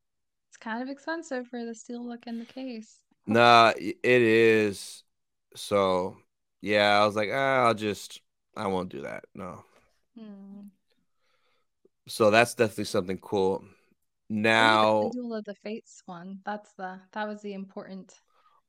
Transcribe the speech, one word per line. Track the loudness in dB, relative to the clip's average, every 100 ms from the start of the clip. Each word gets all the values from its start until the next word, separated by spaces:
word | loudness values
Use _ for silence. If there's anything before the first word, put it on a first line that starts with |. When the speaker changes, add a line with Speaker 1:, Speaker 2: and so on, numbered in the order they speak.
| _ _ _ _ _
Speaker 1:
It's | _
kind | -10 -8
of | -8
expensive | -10 -10 -10 -8 -10 -8
for | -10 -10
the |
steelbook | -12 -14 -12 -12 -14 -12
in | -12
the | -12
case. | -12 -12 -12 -16 _ _
<laughs> | _ 0
Speaker 2:
Nah, | 4 8 8 6 2
i-, | -6 -2
it | 2 4
is. | 6 6 6 4 2 -4 -12 -20 _ _ _ _ _ -16
So, | -2 2 2 0 -2 -8 _ _ _ _
yeah, | -2 2 4 4
I | 2
was | 0
like, | -4
"Ah, | -2 0 2 2
I'll |
just, | 0 -2 -6 -10 -20 _ _ _ -8
I | -4
won't | -2 -4
do | -8
that, | -10 -12 -14
no." | -16 -16 -16 -20 _ _ _ _ -20
Speaker 1:
Mm. | -20 -20 -20 -20 -20 -20 _ _ _ _ _ _ _ _ _ _ _ _ -12
Speaker 2:
So | 0 4
that's | 6 4 2
definitely | -2 -2 -4
something | -4 -4 -6
cool. | -4 0 0 -2 -8 _ _ _ _ _ -8 0 2 4
Speaker 1:
Oh, | 6
you | 6
got | 4 2
the | -2
Speaker 2:
Now |
Speaker 1:
Duel | -6 -8 -10
of | -10
the | -12
Fates | -12 -12 -14 -20 -18
one. | -16 -16 -14 -10
That's | -10 -12
the, | -14 -14 -14 -14
that | -10 -8
was | -8
the | -12
important | -12 -12 -14 -14 -16 -18 _ _ _ _ _